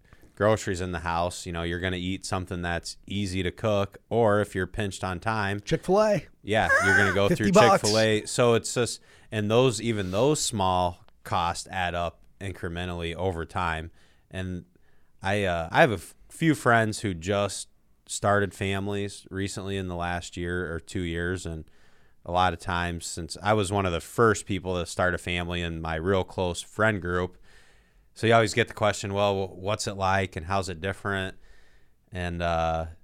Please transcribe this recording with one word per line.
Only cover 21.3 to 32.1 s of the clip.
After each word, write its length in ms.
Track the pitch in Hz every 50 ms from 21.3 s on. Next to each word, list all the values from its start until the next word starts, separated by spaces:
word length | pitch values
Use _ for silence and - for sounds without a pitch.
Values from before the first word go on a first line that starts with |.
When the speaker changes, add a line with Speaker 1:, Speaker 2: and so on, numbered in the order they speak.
| 113 110 -
Speaker 1:
and 180 | 82 80 80 76 - - - - - - - - - - - -
a 60 | -
lot 220 | 87 90 92 90 85
of 60 | -
times, 460 | - 90 87 87 87 87 87 85 -
since 320 | - - 87 82 - - 78
I 120 | 92 104 110
was 180 | 110 98 87
one 140 | 101 101 95
of 80 | 90 85
the 80 | 82
first 440 | - - - - 117 110 101 - -
people 320 | - 101 90 82 92 92 87
to 60 | 82
start 300 | - - - 90 90 87
a 20 |
family 440 | 82 - 90 87 87 87 87 87 87
in 200 | 85 85 82 80
my 140 | 80 82 80
real 280 | 80 82 95 98 92 90
close 380 | - - 98 92 87 85 -
friend 400 | - - - - 107 110 107 92
group, 360 | 82 87 90 90 90 90 - - - - - - - - - _ _ _ _ _ _ _ _
so 140 | - 113
you 60 | 110 113
always 200 | 117 113 98 -
get 140 | 117 110
the 60 | - -
question, 400 | - 110 104 95 - - 98 98
"Well, 340 | 101 104 101 98 98 98
wh-, 100 | 95 92
what's 300 | 90 95 101 107 - -
it 100 | 110 101
like 380 | 98 95 92 95 98 98 92 -
and 100 | 92 78
how's 240 | 90 98 98 90 92
it 100 | 87 78
different?" 560 | 90 98 95 - - 104 98 95 95 95 - - - - - - - - - - - - _ _ _ _